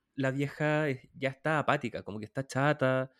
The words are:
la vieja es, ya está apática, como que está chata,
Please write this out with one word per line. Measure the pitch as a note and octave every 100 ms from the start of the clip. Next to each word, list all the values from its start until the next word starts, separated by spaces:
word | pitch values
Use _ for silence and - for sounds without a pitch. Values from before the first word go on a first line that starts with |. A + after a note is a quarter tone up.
| _ -
la | C3+
vieja | C3+ C#3 - D3+ D3+ D3+
es, | C3 -
ya | - C3
está | C3+ D3+ D#3
apática, | B2+ C#3+ A#2+ -
como | F#2+ G#2+
que | G#2+
está | - C3+
chata, | C3 C#3+ D3 C3 C3 C3